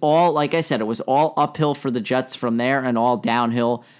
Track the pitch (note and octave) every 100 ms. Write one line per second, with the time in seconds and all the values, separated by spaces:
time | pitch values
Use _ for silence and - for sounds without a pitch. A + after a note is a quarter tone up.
0 | D3+ D#3+ F3 D3+ D3 E3 D#3+ B2 G#2+ A#2
1 | - C3+ D#3 - D3 D3+ D3 C#3+ C#3 A#2+
2 | G2+ B2+ C3 - A#2+ A#2 B2 C#3 C3 A#2
3 | B2 A#2+ A#2+ A#2+ A#2 A#2+ A#2 A#2 -